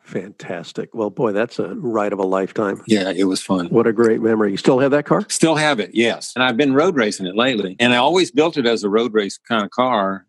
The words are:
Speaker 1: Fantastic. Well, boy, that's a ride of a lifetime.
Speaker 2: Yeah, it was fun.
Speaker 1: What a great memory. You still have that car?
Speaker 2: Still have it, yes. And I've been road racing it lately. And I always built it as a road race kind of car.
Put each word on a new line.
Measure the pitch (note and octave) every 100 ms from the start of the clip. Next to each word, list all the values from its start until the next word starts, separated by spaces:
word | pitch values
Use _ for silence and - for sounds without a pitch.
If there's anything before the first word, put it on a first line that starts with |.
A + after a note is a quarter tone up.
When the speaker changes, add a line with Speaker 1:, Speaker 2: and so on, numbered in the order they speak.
Speaker 1:
Fantastic. | - - F#2+ G2 - F2 E2+ - -
Well, | A2+ G#2
boy, | F#2+ A#2+
that's | G2+ A#2 -
a | F2+ G#2
ride | C3 A2 G#2
of | G2
a | F#2+
lifetime. | F#2+ F#2+ - G#2 G2 -
Speaker 2:
Yeah, | G#2+ F#2
it | F2 G2
was | F#2+
fun. | - F#2+ F2
Speaker 1:
What | A2+ A#2
a |
great | G#2+ A#2 A2+
memory. | A2 A2+ G#2
You | G2
still | - C3
have | C3+
that | C#3+ C#3+
car? | E3 G#3+
Speaker 2:
Still | - D#3+ D3+
have | D3+ C3+
it, | G#2
yes. | G#2+ A#2 F2+ - A#2+
And |
I've | B2+ A#2+
been | D3
road | C3 F3 D#3
racing | G#2+ F#2+ F#2
it | G2
lately. | B2+ A#2+ F#2+ F#2
And | A#2+
I | B2
always | C3+ F3+ G#3+
built | B3+ D#3+ D3+
it | A#2
as | A2+
a | G2+
road | G#2 A#2+
race | G#2+ G2 -
kind | - A#2
of | G2+
car. | - B2+ A#2 F#2+ F#2+